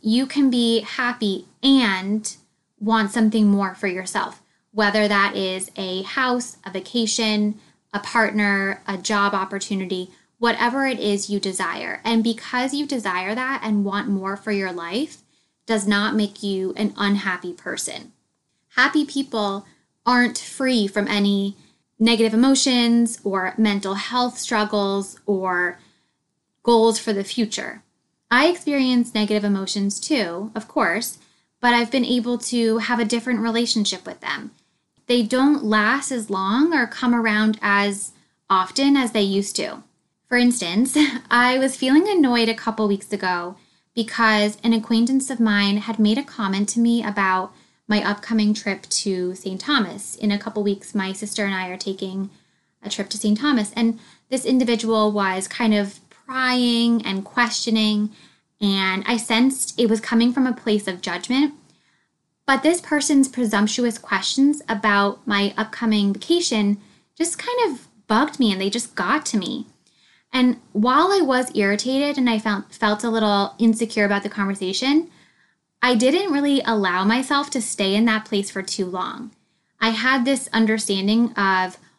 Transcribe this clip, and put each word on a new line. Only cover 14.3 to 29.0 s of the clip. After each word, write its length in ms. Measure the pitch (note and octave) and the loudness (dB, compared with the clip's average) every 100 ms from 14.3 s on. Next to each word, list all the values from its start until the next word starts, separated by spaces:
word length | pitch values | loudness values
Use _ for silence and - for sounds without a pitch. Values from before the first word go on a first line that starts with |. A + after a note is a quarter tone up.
| G3+ | -8
for 140 | - | -4
your 200 | G3+ F#3 | -4 -4
life 500 | F3 E3+ G#3+ D#4 - _ _ _ _ - | -6 -6 -6 -6 -10 _ _ _ _ -4
does 220 | A3 G3 | -2 0
not 280 | G3+ G#3+ A3 | 0 0 0
make 280 | G#3 - | -2 -4
you 300 | G3+ F#3+ F#3+ - | -6 -4 -4 -4
an 160 | G#3+ - | -4 -2
unhappy 560 | G3+ G3+ G3 F3+ F3+ | 0 0 -2 -6 -8
person. 580 | F3 F3+ G3 - - - _ _ _ _ _ _ - | -12 -10 -8 -8 -10 -16 _ _ _ _ _ _ 0
Happy 300 | C4+ D4+ C#4+ | 2 2 -2
people 600 | C#4 C4+ A3 G3+ G3 - _ _ _ A#3+ | -4 -4 -2 -2 -4 -10 _ _ _ 2
aren't 320 | B3 A#3+ A#3+ | 2 2 -2
free 500 | - - C4 A#3+ G3+ | -10 -4 0 2 2
from 200 | G3+ G3+ | 0 0
any 480 | G#3 G3+ G3+ G3 - _ _ _ - | 0 2 2 -2 -6 _ _ _ 0
negative 360 | A3+ A3+ A3+ | 2 4 4
emotions 840 | A3 C4+ C4+ C#4 B3 A#3 A#3 A#3 - | 4 4 4 2 2 4 4 2 -2
or 300 | G3+ F#3+ F#3 - | -4 -2 -2 0
mental 380 | A3 G3+ G3 G3 | 0 0 -4 -6
health 420 | - B3 B3 - | -4 -2 -2 -4
struggles 840 | - A3 G#3 G#3 G3 G3 G3 - - | -2 -2 0 0 0 -2 -4 -8 -4
or 540 | G3 F#3 F3 F3 F3 _ _ _ _ _ _ _ _ | -2 -2 -2 -2 -4 _ _ _ _ _ _ _ _
goals 380 | - A#3 A3+ A3 | 2 4 4 2
for 140 | - | -2
the 100 | G3 | -4
future. 580 | G3 - A3 - - - _ _ _ _ - | -4 -4 -4 -4 -10 -14 _ _ _ _ 0
I 180 | A#3+ D#4+ | 4 4
experience 680 | F4 - C#4+ B3+ B3 | 2 0 0 2 2